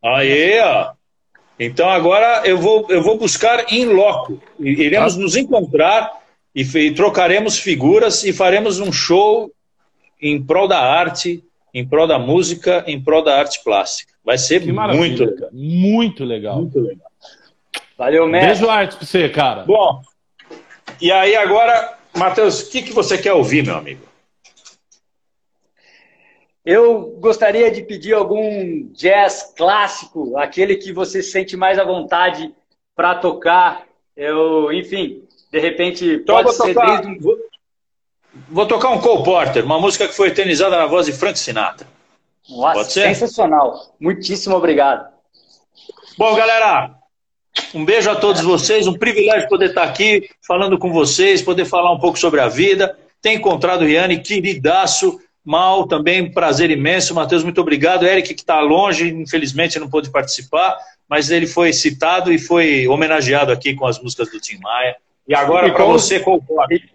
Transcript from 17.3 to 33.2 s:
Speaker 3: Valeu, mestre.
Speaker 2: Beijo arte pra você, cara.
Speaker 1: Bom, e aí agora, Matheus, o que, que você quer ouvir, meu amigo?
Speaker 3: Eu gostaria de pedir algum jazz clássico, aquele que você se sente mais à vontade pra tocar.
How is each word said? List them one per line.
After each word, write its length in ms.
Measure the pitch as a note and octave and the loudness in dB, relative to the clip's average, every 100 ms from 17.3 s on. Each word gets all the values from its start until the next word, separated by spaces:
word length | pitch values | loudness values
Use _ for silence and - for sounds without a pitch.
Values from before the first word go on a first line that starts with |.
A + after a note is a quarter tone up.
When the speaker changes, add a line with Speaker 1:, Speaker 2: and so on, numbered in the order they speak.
| _ _ _ _ - - _ | _ _ _ _ -18 -18 _
Speaker 3:
Valeu, 300 | B2 D#3 E3 | 0 2 4
mestre. 200 | E3+ F#3 | 4 4
Speaker 2:
Beijo 200 | F#3 A3+ | 4 2
arte 260 | G#3+ G3 - | 0 -2 -6
pra 80 | D#3 | -4
você, 240 | F#3+ D#3 | -2 0
cara. 340 | D3+ C3+ G#2 | 0 -2 -2
Speaker 1:
Bom, 380 | F#2 G#3+ F#3 C3 - _ _ _ _ - _ - - - | 0 2 2 0 -10 _ _ _ _ -20 _ -20 -20 -4
e 120 | E3+ | 0
aí 240 | F#3+ G3 G#3+ | 2 4 2
agora, 600 | G3+ G#3 A#3 A#3 - - _ E3 | 2 2 4 2 0 -12 _ -2
Matheus, 440 | F#3 F#3 G#3+ - | -2 2 0 0
o 80 | - | -8
que, 100 | B3+ | -10
que 100 | B3 | -4
você 240 | A3 - F#3 | -2 -2 -2
quer 140 | F#3+ | 2
ouvir, 300 | F3+ B2+ C#3+ | 2 2 0
meu 120 | A2+ D#2+ | -2 -6
amigo? 240 | D2+ C2+ - _ _ _ _ _ - _ _ _ _ _ _ _ _ _ _ _ _ _ _ _ _ _ _ _ | -10 -18 -20 _ _ _ _ _ -20 _ _ _ _ _ _ _ _ _ _ _ _ _ _ _ _ _ _ _
Speaker 3:
Eu 540 | - G3 A#3 A3 E3+ - | 0 4 6 4 -4 -2
gostaria 520 | A3 A3 G#3+ G#3+ A#3 | 0 2 2 4 2
de 100 | G3 | 0
pedir 320 | - G3 F3+ | -10 -14 -2
algum 760 | A3 G3 G#3+ G#3+ G#3 F#3 D#3+ - | -2 0 -2 -2 -6 -6 -8 -10
jazz 580 | - E3+ G3+ G3+ - - - | -4 2 4 2 -2 -14 -2
clássico, 800 | E3+ G#3 G3 - - E3 C3+ C3 | 0 2 0 -6 -14 -10 -8 -4
aquele 380 | C#3+ - G3 F#3+ | -6 -2 0 0
que 180 | F#3+ | -4
você 300 | F3+ F#3 F#3+ | -8 -6 -6
se 80 | F#3 | -6
sente 260 | F#3+ F#3+ F#3 | -6 -6 -2
mais 220 | F#3+ G3 | 0 0
à 40 | |
vontade 720 | F#3 F#3 - F3 F#3 F#3+ D#4+ - _ _ _ - | -2 -4 -4 0 0 -2 -12 -16 _ _ _ -2
pra 200 | E3+ | -2
tocar. 680 | F3 | 0